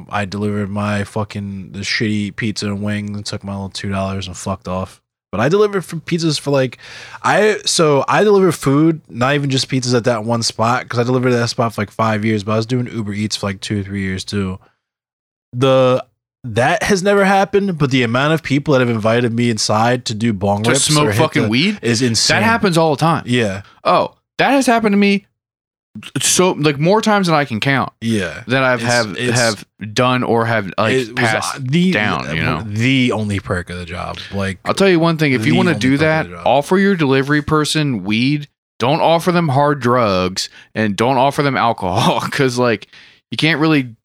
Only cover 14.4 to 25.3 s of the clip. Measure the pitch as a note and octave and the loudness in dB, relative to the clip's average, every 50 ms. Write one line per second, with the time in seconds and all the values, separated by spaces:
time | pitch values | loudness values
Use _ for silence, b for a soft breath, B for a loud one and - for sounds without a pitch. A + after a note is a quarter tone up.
14.4 | G2 F#2+ F#2 - b b b b b _ _ _ _ _ _ _ _ _ _ _ | -4 -4 -6 -10 b b b b b _ _ _ _ _ _ _ _ _ _ _
15.4 | _ _ - B2 C3 C3+ C3 C3 C3 B2+ B2+ B2 - _ _ _ _ _ _ _ | _ _ -4 0 2 4 4 6 4 4 2 0 -2 _ _ _ _ _ _ _
16.4 | - B2 G#2 A#2 B2 A#2+ F3 - - - G#3 F#3 F3 G3+ G3+ G3+ G3 F#3+ G3+ G3 | -12 -6 0 0 2 2 2 0 0 0 0 2 2 2 4 4 4 4 4 2
17.4 | G3 F#3+ - G3+ G3 G3 F3 D3 D3+ C3 C3 C3 B2 A2+ A#2 B2+ C#3 D3+ D#3+ D#3 | 2 2 0 0 0 0 -2 0 0 2 2 2 2 2 2 2 2 2 0 0
18.4 | - - C3 D3 C#3+ D#3 C#3+ B2+ B2+ A#2+ A#2 A2 G2+ A2 A2+ A#2+ B2 A#2 A#2 A#2 | 0 0 -2 0 2 2 2 4 4 2 0 0 2 2 2 2 2 0 0 0
19.4 | A#2+ A#2+ A2+ G#2+ - - G#2+ G#2+ A2+ A#2+ B2+ B2 - - A#2 G#2 A2+ A#2 G#2+ F2+ | 0 0 0 0 -2 0 0 2 2 2 0 0 -2 -6 -4 -2 -2 -2 0 0
20.4 | G2 G2+ G2+ G2+ G#2+ A#2 B2 C#3 - - D3+ D3+ D3 B2 G2+ A#2 D#3 D#3 - D3+ | 0 0 0 0 2 2 2 2 2 2 2 2 2 2 2 2 0 0 0 0
21.4 | C3 G#2 A2 B2+ E3+ G#3 G#3+ G3+ - A#2 A#2+ A2 C3 A#2+ A2+ G#2+ - - D3+ F3+ | 0 2 2 2 2 0 -2 -2 -2 -2 0 0 0 0 0 0 0 2 2 2
22.4 | G#3 A3+ A3+ A3+ G#3+ G3 E3 E3 E3 D#3+ C#3+ - D3+ E3 D#3+ A#2+ - A2 B2 B2 | 2 2 2 2 0 2 2 2 2 2 2 2 2 2 0 0 0 0 0 0
23.4 | A2+ G2+ F#2+ G2 G2 b b b b - F3 D#3+ - - - _ _ _ _ - | 0 0 -2 -6 -10 b b b b 2 2 2 2 -2 -6 _ _ _ _ 0
24.4 | E3 G#3+ C4+ C#4 B3+ B3+ A#3 A#3 A3 G#3+ G3+ G3+ G3+ G3+ G3 G3 - _ | 2 2 2 2 4 2 2 2 2 2 2 4 4 2 2 0 -2 _